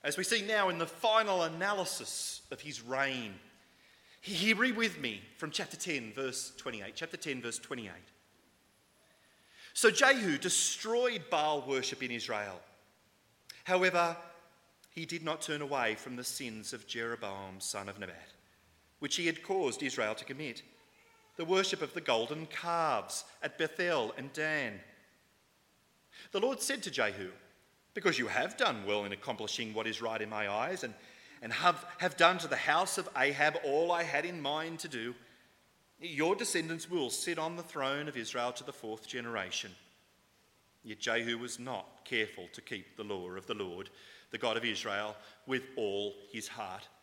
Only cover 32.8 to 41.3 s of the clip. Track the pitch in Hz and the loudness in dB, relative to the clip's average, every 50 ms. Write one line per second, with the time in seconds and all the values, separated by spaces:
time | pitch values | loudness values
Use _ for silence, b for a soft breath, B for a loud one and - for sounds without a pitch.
32.8 | 190 190 - - 175 - - 135 131 143 143 139 147 151 151 165 - 143 139 151 | 4 2 0 -2 -4 -4 2 4 4 4 6 6 4 6 6 4 0 4 4 4
33.8 | 170 170 175 170 170 156 - - 170 175 180 170 143 139 147 156 160 165 165 160 | 4 4 4 2 2 2 0 0 0 0 -6 -4 -2 -2 -2 -2 -2 -4 -6 -8
34.8 | - 165 139 120 110 120 120 - B B B B B B B B B B _ _ | -8 -6 -4 -4 -4 -4 -6 -8 B B B B B B B B B B _ _
35.8 | _ _ _ _ 147 175 156 139 156 170 190 190 165 - - 175 160 160 165 160 | _ _ _ _ -10 -6 0 4 4 4 4 2 0 0 2 0 0 0 -2 -4
36.8 | - - 175 175 139 120 - - - 180 170 160 156 165 170 170 170 - - 151 | -4 -2 0 0 0 0 0 -2 -2 -2 0 0 0 -2 -2 -6 -10 -8 -4 0
37.8 | 135 135 139 143 147 151 135 127 113 104 - 127 120 123 123 - - - - - | 0 0 0 0 -2 -4 -4 -4 -6 -2 -2 0 0 0 -2 -4 -10 -10 -12 -8
38.8 | - 110 110 110 - - - 123 117 117 117 107 92 92 - - - 104 92 - | -8 -8 -8 -8 -8 -8 -8 -6 -6 -4 -4 -4 -2 -2 -4 -4 -6 -6 -12 -18
39.8 | - - _ _ _ _ _ _ _ _ _ _ _ _ _ _ _ _ _ _ | -20 -20 _ _ _ _ _ _ _ _ _ _ _ _ _ _ _ _ _ _
40.8 | - 110 107 - - 120 113 120 117 117 | -12 -12 -10 -2 0 2 2 2 2 2